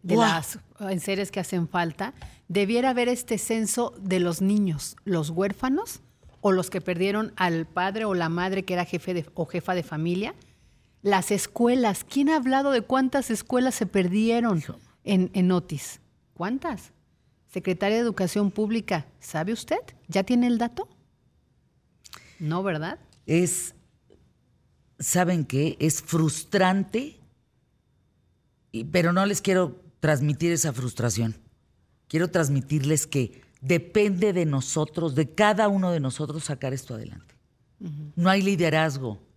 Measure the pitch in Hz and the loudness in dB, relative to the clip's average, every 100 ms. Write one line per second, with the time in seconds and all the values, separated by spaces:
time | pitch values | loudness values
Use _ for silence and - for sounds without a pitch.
0 | 180 220 220 165 - - - - 196 185 | 2 4 4 2 -4 -12 -16 -10 -6 -4
1 | - 196 196 196 175 180 165 180 170 - | -2 -4 -4 -6 -4 -2 -2 -2 -4 -4
2 | 202 - - - - 185 196 233 262 247 | -10 -10 -18 -20 -4 -2 0 2 0 2
3 | 240 247 - 220 - 226 208 - 240 - | 0 -2 -2 -4 -2 -2 0 -2 -4 -4
4 | 190 185 175 165 190 208 196 147 - - | -2 0 0 0 2 2 2 -2 -6 -10
5 | - 170 151 165 202 202 262 294 480 - | -2 -2 0 -2 -2 -2 0 0 -2 -12
6 | _ _ - _ 202 185 180 190 180 170 | _ _ -20 _ 2 2 0 -6 -4 -2
7 | 196 208 220 - 185 165 160 - 185 208 | 0 0 -4 -2 0 0 -2 -2 -2 -2
8 | 220 185 165 170 185 196 185 180 170 175 | -2 -2 -2 -2 -2 -4 -2 -4 -2 -6
9 | - 175 151 - 160 175 175 180 165 156 | -4 -6 -6 -8 -6 -4 -2 -4 -4 -4
10 | 165 180 226 370 - _ _ _ _ _ | -2 -2 -4 -10 -20 _ _ _ _ _
11 | 202 196 - 208 - - 240 254 226 185 | 2 2 2 -2 -2 2 2 4 2 0
12 | - 277 285 311 254 262 277 262 202 262 | -2 2 4 4 2 2 2 0 2 2
13 | 262 277 - 220 - 247 254 - 196 196 | 2 0 -2 -4 0 2 2 0 0 2
14 | 180 202 226 233 233 175 - - - _ | 2 2 2 2 2 0 -2 -14 -20 _
15 | - 190 180 190 180 180 175 147 - - | 2 2 2 2 4 2 0 -10 -10 -16
16 | _ _ _ - 180 269 339 233 - _ | _ _ _ -8 -6 -4 -4 -8 -12 _
17 | _ _ _ _ _ 185 185 180 202 220 | _ _ _ _ _ -6 -4 -2 0 2
18 | 240 196 180 208 202 208 214 226 - 170 | 0 0 -2 0 0 0 -2 -2 -2 -4
19 | - _ - 160 175 226 - 359 - - | -4 _ -8 -6 -4 -6 -4 -4 -4 -20
20 | - 196 190 247 247 226 233 - 440 _ | -4 -4 2 2 2 0 -2 -4 -12 _
21 | _ _ _ _ _ _ _ _ _ _ | _ _ _ _ _ _ _ _ _ _
22 | - - - - 151 170 196 151 165 302 | -20 -20 -20 -8 -4 -2 -2 -4 -6 -10
23 | - _ - 160 180 - - - _ _ | -16 _ 0 2 2 -2 -8 -14 _ _
24 | _ - _ _ _ _ _ _ _ _ | _ -20 _ _ _ _ _ _ _ _
25 | - 180 175 175 135 131 156 - 156 - | -2 2 2 2 0 0 0 0 0 0
26 | - 165 160 - - 202 185 190 190 220 | -2 2 2 0 -2 2 4 2 0 -4
27 | 294 - - _ _ _ _ _ _ _ | -6 -14 -20 _ _ _ _ _ _ _
28 | _ _ _ _ _ _ _ 113 135 175 | _ _ _ _ _ _ _ -10 -2 2
29 | 170 180 202 202 - 185 170 - - _ | 2 2 2 0 2 2 2 -4 -20 _
30 | 151 147 147 147 170 170 160 117 123 - | 0 2 2 0 0 0 0 -2 -6 -2
31 | 117 95 113 110 _ _ _ _ _ _ | -2 0 -2 -4 _ _ _ _ _ _
32 | _ 160 175 180 147 139 135 151 135 151 | _ 0 2 2 2 0 0 0 2 0
33 | - 143 117 - _ _ 131 170 175 214 | 0 -2 -2 -6 _ _ 0 0 2 2
34 | 208 180 208 180 160 135 127 160 151 - | 2 4 2 2 2 0 -2 -2 -2 -2
35 | 165 135 160 - 208 208 214 196 185 170 | 0 0 0 2 4 4 2 2 2 0
36 | 131 - 147 156 - 143 135 135 - 113 | -2 -4 -6 -6 -8 -6 -4 -6 -8 -12
37 | 113 - - _ _ _ _ _ 180 147 | -12 -16 -20 _ _ _ _ _ -12 -10
38 | 151 170 175 196 196 190 170 156 160 135 | -8 2 4 4 2 2 2 4 2 -2
39 | 127 101 - | -6 -8 -14